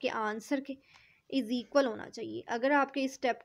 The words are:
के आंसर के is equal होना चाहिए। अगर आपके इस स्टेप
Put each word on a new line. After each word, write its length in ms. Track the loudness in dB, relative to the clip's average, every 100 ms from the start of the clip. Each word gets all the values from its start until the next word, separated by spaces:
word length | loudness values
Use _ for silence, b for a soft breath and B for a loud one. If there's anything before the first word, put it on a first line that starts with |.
के 80 | -4
आंसर 500 | -2 -2 -4 -2 -4
के 160 | -4 -12 B B B B _ -2
is 120 | 0
equal 380 | -2 2 4 4
होना 240 | 0 -10
चाहिए। 340 | -10 -8 -8 -4
अगर 240 | 0 4
आपके 300 | 4 4 0
इस 120 | -2
स्टेप 260 | -2 -2 -2